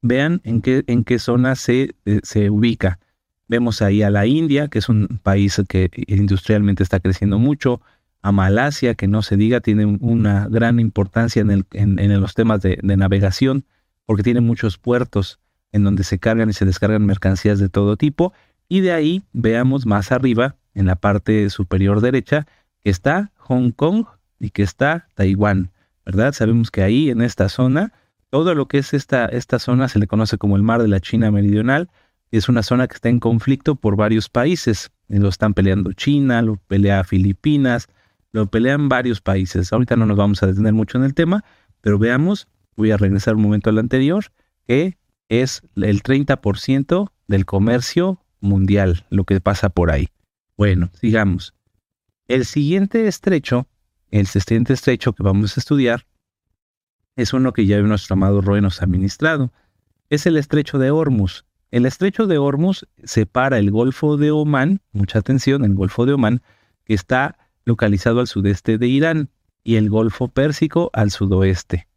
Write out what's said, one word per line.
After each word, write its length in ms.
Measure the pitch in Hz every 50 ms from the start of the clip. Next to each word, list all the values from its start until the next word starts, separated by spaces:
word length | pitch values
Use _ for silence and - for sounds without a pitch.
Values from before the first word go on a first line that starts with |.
Vean 400 | - 120 123 131 143 156 175 175 _
en 180 | 110 113 113
qué, 220 | - - 127 135 -
en 160 | - 120 120 110
qué 140 | - 123
zona 380 | 117 - - 120 123 127 131 131
se, 400 | 127 - - 120 127 135 - - _ _
eh, 140 | 101 104 107 -
se 260 | - - 107 104 101
ubica. 500 | 104 104 113 120 113 - - 95 87 - _ _ _ _ _ _ _ _ _
Vemos 340 | _ 117 117 120 117 107 -
ahí 220 | 110 101 101 104 104
a 60 | 101
la 160 | 101 101 101
India, 420 | 113 139 156 165 156 139 139 151
que 120 | 147 - 110
es 100 | - -
un 300 | 113 107 104 - - 104 _
país 380 | 98 98 101 101 101 - - 101
que 220 | - - 95 92 90 - - -
industrialmente 760 | - 104 98 101 95 98 95 - - 110 104 104 101 98 - 98
está 160 | 95 - 95
creciendo 400 | - 95 95 - 104 98 98 101
mucho, 420 | 120 139 147 139 - 131 123 120 _ _ _ _ _ _ _ _ -
a 80 | 202
Malasia, 640 | - - 95 95 98 110 131 147 143 - - 120 113
que 140 | - -
no 160 | 98 101 110 107
se 120 | - 104
diga, 260 | 98 104 110 123 120
tiene 240 | - - 107 107 107
un, 120 | 104 101 101
una 480 | - 117 117 117 107 104 101 98 104
gran 320 | 110 107 113 117 117 120 117
importancia 600 | 117 107 - - 101 95 _ 117 117 113 - 120
en 80 | 104 107
el, 160 | 101 98 95 _
en, 260 | - - 101 98 98
en 240 | 90 98 95 101 98
los 140 | 95 92 -
temas 260 | - 113 113 110 101
de, 180 | 92 95 92 - -
de 120 | 98 98
navegación, 680 | 95 98 95 95 98 101 95 92 - 135 135 135 139 - _ _ _ _ _ _ _ _
porque 160 | - 107 98
tiene 200 | 104 120 120 120
muchos 360 | 120 117 117 - - 110 92
puertos 600 | - _ 123 120 123 123 - - 101 95 - - _ _ _ _ _ _ _
en 120 | - 104 101
donde 200 | 98 98 95 95
se 160 | - - 92
cargan 300 | - 113 113 113 113 110
y 40 | 101
se 120 | - 101
descargan 400 | 95 92 - - 101 107 107 107
mercancías 520 | 101 98 98 - 95 95 90 - 107 104
de 120 | 98 101 95
todo 280 | - 104 101 101 107
tipo, 340 | - - 147 143 - 170 185 _ _ _ _ _ _ _
y 140 | _ 180 190
de 100 | 190 180
ahí 320 | 170 165 151 156 175 190 - _ _
veamos 540 | 123 113 110 113 117 123 131 135 139 123
más 240 | 110 101 104 92 -
arriba, 440 | 127 127 131 131 117 113 123 139 - _ _ _ _
en 100 | 104 98
la 120 | 92 90
parte 520 | 90 - 104 101 104 - - 110 107 104 101
superior 500 | - - 98 - - 95 98 98 101 107
derecha, 460 | 113 123 131 131 - - - 151 147 _ _ _ _ _ _ _ _
que 80 | 104
está 400 | 98 90 _ 135 156 185 208 202 _
Hong 340 | _ _ - 127 127 127 120
Kong 340 | 110 - 143 160 190 220 226 - _ _ _ _ _ _
y 120 | - 98
que 120 | _ - 101
está 440 | 95 - _ 135 143 160 170 - _ _
Taiwán, 560 | - 98 95 95 98 104 104 98 92 92 90 _ _ _ _ _ _ _
¿verdad? 280 | - 92 98 113 139 143
Sabemos 360 | - 117 107 113 117 113 113
que 140 | - - 98
ahí, 260 | 98 107 135 156 143
en 120 | 120 113
esta 280 | 117 120 - - 98 101
zona, 420 | - - 127 127 131 151 196 220 _ _ _ _ _ _ _ _
todo 240 | - 139 160 180 175
lo 140 | 147 135
que 100 | - -
es 160 | 139 135 - -
esta, 320 | 143 - _ - 127 117
esta 320 | - 120 123 123 _ -
zona 300 | 120 - - 123 127 135
se 100 | 123 -
le 100 | 107 107
conoce 300 | 98 - 104 110 107 -
como 200 | 104 - 101 98
el 40 | 98
Mar 200 | 101 110 117 120
de 80 | 117 107
la 100 | 101 95
China 320 | 87 - - 110 110 107
Meridional, 580 | 104 101 101 101 101 107 110 123 135 151 175 180 _ _ _ _ _ _ _ _
y 80 | -
es 120 | 113 - -
una 120 | 123 117
zona 260 | 107 - 123 123 127
que 80 | 120 -
está 140 | - - 117
en 100 | 120 120
conflicto 560 | - 117 113 113 - - 135 135 _ - 151
por 200 | - - - -
varios 340 | 98 107 107 110 110 107 -
países. 600 | _ 120 123 151 180 160 - 127 107 - - - _ _ _
Lo 220 | _ 104 101 101 101
están 240 | 92 - - 107 101
peleando 380 | - 98 98 95 98 95 95 92
China, 480 | - - 139 143 143 139 135 123 117
lo 160 | 117 110 107
pelea 460 | 95 _ _ 101 98 101 98 101 98 92
Filipinas, 840 | - - 95 95 98 95 - - 156 151 143 135 127 120 120 - _ _ _ _ _ _ _ _ _ -
lo 140 | 110 107
pelean 400 | 98 - 110 117 127 139 147 147
varios 320 | 139 131 123 123 123 117 101
países. 540 | _ - 98 95 92 90 - 90 90 - -
Ahorita 240 | 113 123 - 120
no 80 | 117 113
nos 100 | 107 104
vamos 260 | 101 101 101 101 -
a 60 | -
detener 240 | 95 95 98 107 110
mucho 260 | 104 110 110 - -
en 60 | 127 131
el 100 | 139 135
tema, 300 | - 170 165 185 214 - _ _ _ _ _ _ _
pero 180 | _ 107 104 101
veamos, 480 | 110 117 123 127 151 180 208 190 - _ _ _ _ _ _
voy 140 | - 110 110
a 60 | 107
regresar 380 | 101 104 95 98 98 - - 110
un 60 | 107
momento 280 | 107 104 107 104 - 113
al 80 | 107
anterior, 540 | 110 110 117 - 131 131 143 175 208 208 - _ _ _ _ _ _ _
que 320 | - 120 135 165 190 180 _ _ _ _ _ _
es 340 | _ 113 120 127 131 - - _ - _
el 260 | 101 98 107 107 98
treinta 380 | - - 131 139 147 - 139 -
por 180 | - - 101
ciento 540 | - - - 135 139 139 - 170 180 208 196 _ _ _
del 180 | - - 98 95
comercio 800 | - - 98 101 113 117 123 123 - - 170 175 190 190 - _ _ _ _
mundial, 640 | - 101 98 95 95 95 98 101 98 92 87 90 - _
lo 160 | - 98 92
que 160 | - 98 95
pasa 260 | - 104 104 - -
por 240 | 98 - - 87 82
ahí. 160 | 78 71 78 - _ _ _ _ _ _ _ _ _
Bueno, 340 | - 104 104 95 90 87 90 _
sigamos. 600 | - - 113 107 110 107 98 87 85 - - _ _ _ _ _ _ _ _ _ _ _ _ _ _ _ _
El 160 | 123 131 123
siguiente 640 | - - 151 147 143 175 196 196 196 - 226 226
estrecho, 600 | 208 180 - - 196 190 151 147 - 127 120 131 _ _ _ _ _ _ _ _ _
el 160 | - 104 98
siguiente 440 | 95 - 101 95 - 113 113 117 -
estrecho 400 | 135 127 - - 123 - - 123
que 120 | 107 - -
vamos 340 | 101 95 101 110 101 -
a 20 | -
estudiar, 460 | - - 151 143 131 120 117 120 _ _ _ _ _ _ _ _ _ _ _ _ _ _ _ _ _ _ _ _ _ _ _
es 160 | - 120 104 -
uno 180 | 131 131 127
que 140 | - - 110
ya 160 | 95 101 104
nuestro 320 | 101 104 107 98 - - 98
amado 260 | 95 95 98 101 101
Roy 220 | 95 101 101 104
nos 200 | 101 95 87 -
ha 40 | -
ministrado. 680 | 98 90 92 95 98 - - 151 160 165 147 131 123 _ _ _ _ _ _ _ _ _ _ _ _
Es 160 | 147 151 -
el 120 | 180 165
Estrecho 420 | 156 143 - - 151 147 - - 139
de 120 | 131 135
Hormuz. 540 | 147 160 160 147 131 107 98 92 - - _ _ _ _ _ _
El 140 | - 120 123
Estrecho 420 | 135 - - 185 202 196 - 226
de 100 | 190 175
Hormuz 480 | 147 139 143 139 139 165 185 190 - - _ _ _ -
separa 540 | - - 117 107 - _ 127 127 139 135
el 140 | 117 101 101
Golfo 460 | 101 107 120 131 131 - - 151 151
de 140 | 143 147 151
Omán, 500 | 151 151 151 151 147 135 131 156 196 196 _ _
mucha 280 | _ 101 101 - - 110
atención, 440 | 107 - 131 135 - 135 135 143 135
el 100 | 104 98
Golfo 320 | 95 95 92 - - 120
de 80 | 127 143
Omán, 280 | 139 123 107 120 123 _ _ _ _ _ _ _ _ _
que 100 | _ 110
está 440 | 101 - _ 127 127 135 151 - _ _ _ _ _ _
localizado 560 | - 113 - - 104 101 98 - 120 117 120
al 80 | 123
sudeste 500 | 120 - 101 95 101 101 - _ - 113
de 100 | 110 123
Irán, 420 | 123 131 139 156 165 165 160 147 - _ _ _ _ _ _ _
y 120 | 117 113
el 140 | 110 110 107
Golfo 380 | 104 107 110 113 - - 127
Pérsico 600 | 123 _ - 135 151 143 - 160 151 - 165 175 - -
al 180 | 117 110 104
sudoeste. 760 | - - 101 98 98 95 98 98 92 87 - _ - 85 - _ _